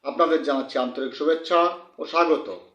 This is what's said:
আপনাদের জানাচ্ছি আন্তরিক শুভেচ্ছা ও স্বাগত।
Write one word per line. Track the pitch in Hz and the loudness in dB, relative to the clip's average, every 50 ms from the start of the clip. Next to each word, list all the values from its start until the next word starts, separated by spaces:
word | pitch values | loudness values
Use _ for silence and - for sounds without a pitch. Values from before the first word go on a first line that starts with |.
| _ | _
আপনাদের | 135 - 165 170 160 160 156 139 | -8 0 2 2 4 4 0 2
জানাচ্ছি | 139 139 135 131 - - 139 | 0 -2 -2 -2 -2 -2 -2
আন্তরিক | 127 123 - 135 131 127 117 | -2 -2 -4 -6 -6 -6 -6
শুভেচ্ছা | - 147 156 160 160 - - 180 170 170 170 170 - - - _ - | -2 0 0 0 0 0 2 2 4 4 4 0 -4 -16 -20 _ -12
ও | 156 | -12
স্বাগত। | - - 165 170 165 160 - - - 92 90 - _ _ | -4 0 0 2 4 2 0 0 -8 -12 -14 -16 _ _